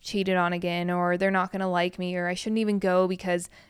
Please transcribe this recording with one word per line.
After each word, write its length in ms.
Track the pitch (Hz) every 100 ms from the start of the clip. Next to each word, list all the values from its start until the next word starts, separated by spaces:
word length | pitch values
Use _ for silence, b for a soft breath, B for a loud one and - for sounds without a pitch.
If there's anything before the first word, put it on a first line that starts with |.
cheated 360 | - 202 190 185
on 160 | 175
again," 380 | 175 175 175 175
or, 260 | 180 175 180
"They're 140 | 196
not 220 | 190 185
gonna 180 | 190 190
like 280 | 175 180 185
me," 180 | 180 180
or, 120 | 175
"I 60 |
shouldn't 260 | 180 214 220
even 180 | 214 202
go 300 | 190 180 185
because 400 | 185 185 175 - b